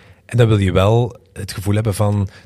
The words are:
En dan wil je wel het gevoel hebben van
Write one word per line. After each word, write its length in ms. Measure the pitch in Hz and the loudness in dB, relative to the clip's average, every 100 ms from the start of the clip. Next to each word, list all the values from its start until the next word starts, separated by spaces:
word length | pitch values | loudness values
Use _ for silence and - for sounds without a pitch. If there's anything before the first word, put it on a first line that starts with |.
| - - - | -20 -20 -4
En 120 | 117 | 0
dan 100 | 117 | 2
wil 100 | 107 | 2
je 140 | 95 | 2
wel 460 | 87 98 117 123 - _ | 2 2 2 0 -6 _
het 180 | - 98 | -16 -14
gevoel 220 | - 98 | -8 -4
hebben 200 | 104 110 | -2 -2
van 340 | 92 104 101 95 - | -2 -2 -2 -4 -8